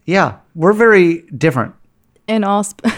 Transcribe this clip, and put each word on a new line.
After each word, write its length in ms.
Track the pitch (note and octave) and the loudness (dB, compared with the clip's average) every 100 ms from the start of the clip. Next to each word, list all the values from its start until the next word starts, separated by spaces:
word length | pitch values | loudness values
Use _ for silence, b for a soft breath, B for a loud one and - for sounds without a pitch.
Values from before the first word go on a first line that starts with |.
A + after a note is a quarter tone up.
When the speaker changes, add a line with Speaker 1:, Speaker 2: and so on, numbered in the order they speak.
Speaker 1:
Yeah. 340 | - F#3+ C#3 - _ | -4 -2 -2 -4 _
We're 180 | E3 E3+ | -2 0
very 500 | G#3+ A3+ G3+ E3+ E3 - A#2+ | 2 4 4 2 -2 -8 -4
different. 380 | D#3+ B2+ G#2 - _ _ _ _ - | -2 -2 -6 -10 _ _ _ _ -6
Speaker 2:
In 180 | A3 | -4
all 180 | G3 G3+ G3 | -2 -2 -4
sp- 180 | - A3+ | -6 -6